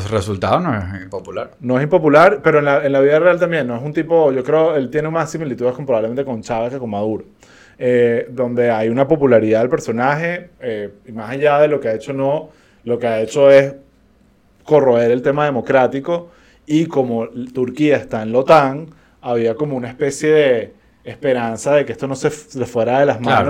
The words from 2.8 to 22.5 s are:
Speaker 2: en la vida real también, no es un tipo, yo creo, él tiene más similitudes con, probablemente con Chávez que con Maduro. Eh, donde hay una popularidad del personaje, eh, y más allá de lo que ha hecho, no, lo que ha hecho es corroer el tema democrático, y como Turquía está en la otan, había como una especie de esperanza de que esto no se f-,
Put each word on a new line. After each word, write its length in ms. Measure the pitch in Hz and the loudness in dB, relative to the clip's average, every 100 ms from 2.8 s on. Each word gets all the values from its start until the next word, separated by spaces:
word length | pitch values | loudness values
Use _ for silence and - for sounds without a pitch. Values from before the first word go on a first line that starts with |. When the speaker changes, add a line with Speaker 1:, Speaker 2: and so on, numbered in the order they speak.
| 143 | 2
Speaker 2:
en 60 | |
la 80 | 139 | 2
vida 180 | 139 156 | 4 4
real 200 | 180 175 | 4 2
también, 280 | 170 165 123 | 0 -2 -4
no 100 | 117 | -6
es 60 | |
un 100 | 147 | -6
tipo, 400 | 165 156 165 151 | -6 0 2 2
yo 100 | 131 | 0
creo, 320 | 131 156 143 | 0 2 2
él 140 | 156 127 | 0 -2
tiene 220 | 151 156 | -4 -4
más 200 | 165 156 | -4 -4
similitudes 440 | 160 156 117 123 | -6 -8 -4 -4
con, 100 | 127 | -4
probablemente 400 | 135 113 110 123 | -2 -2 -2 -4
con 160 | 135 113 | -6 -8
Chávez 320 | - 113 120 | -6 -6 -6
que 60 | 135 | -6
con 100 | 117 | -8
Maduro. 360 | 101 110 104 - _ - - - - | -4 -4 -6 -10 _ -20 -20 -20 -4
Eh, 500 | 127 123 117 117 - | 0 4 4 2 -4
donde 400 | 123 123 120 120 | -6 -2 0 0
hay 180 | 110 113 | 0 0
una 180 | 123 139 | 0 2
popularidad 540 | 156 139 113 110 110 | 2 4 4 4 2
del 80 | 123 | 2
personaje, 800 | - - 113 127 147 170 175 - _ | -2 -4 -2 -2 -2 -4 -8 -12 _
eh, 320 | 127 107 101 - - | -8 -8 -10 -14 -18
y 60 | |
más 160 | 110 110 | -14 -10
allá 300 | 139 147 143 | -2 2 4
de 100 | 151 | 2
lo 100 | 143 | 0
que 100 | 117 | -2
ha 40 | |
hecho, 200 | 110 143 | -6 -6
no, 340 | 135 135 151 - _ _ _ | -4 -2 -4 -8 _ _ _
lo 140 | 117 120 | -6 -4
que 80 | 120 | -2
ha 140 | 110 | -2
hecho 300 | 110 147 139 | -2 4 6
es 240 | 139 139 - _ _ _ _ _ _ _ _ | 6 4 -4 _ _ _ _ _ _ _ _
corroer 460 | - 147 135 117 117 | 0 2 4 2 2
el 100 | 123 | 0
tema 240 | 139 147 | 0 -2
democrático, 880 | 147 127 - 135 123 135 151 170 170 _ _ _ | -2 -2 0 2 2 -2 -6 -6 -8 _ _ _
y 220 | - 156 165 | -4 -2 0
como 420 | 147 123 113 113 123 123 | -2 -2 -4 -6 -10 -10
Turquía 440 | 127 127 127 147 135 | -6 -6 -2 0 0
está 260 | - 117 | -2 -8
en 100 | 110 | -2
la 60 | 120 | 0
otan, 480 | 156 156 135 143 160 - _ _ | 4 4 4 -4 -12 -20 _ _
había 340 | 127 117 113 113 | -4 -2 -2 -2
como 200 | 147 131 | -4 -6
una 120 | 120 | -8
especie 420 | - 139 139 156 | -4 -4 0 2
de 420 | 151 139 117 101 - _ _ | 4 4 2 -2 -14 _ _
esperanza 720 | 117 110 143 123 113 113 - | -18 -4 -2 0 -2 -4 0
de 100 | 147 | 2
que 80 | 123 | 0
esto 160 | 110 135 | -6 -8
no 80 | 131 | -4
se 120 | 147 | -4
f-, 300 | - - | -4 -10